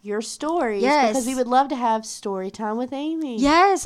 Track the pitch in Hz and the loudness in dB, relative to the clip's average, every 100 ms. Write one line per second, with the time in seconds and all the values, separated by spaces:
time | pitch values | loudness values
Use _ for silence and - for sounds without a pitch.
0 | 208 208 226 - 294 339 247 208 240 294 | -4 -6 -6 -6 -2 0 0 0 2 4
1 | 240 240 240 262 240 247 269 262 240 220 | 4 2 -2 -2 2 2 2 0 0 0
2 | 220 - 208 196 190 190 214 220 247 269 | -4 -10 -6 -6 -6 -6 -6 -4 -4 -6
3 | 302 320 302 226 277 320 392 370 | -6 -4 -6 0 4 6 6 4